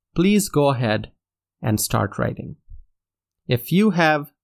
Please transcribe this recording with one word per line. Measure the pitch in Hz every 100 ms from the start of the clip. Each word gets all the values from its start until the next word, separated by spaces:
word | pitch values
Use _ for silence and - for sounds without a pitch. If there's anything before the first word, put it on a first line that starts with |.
| _ -
please | 180 208 202
go | 147 143
ahead | 127 117 107 107 _ _ _ _ _
and | 123 107
start | - 117 104 -
writing. | 117 113 - - - - - _ _ _ _ _ -
If | 123 -
you | 170 214
have | 175 160 151 147 _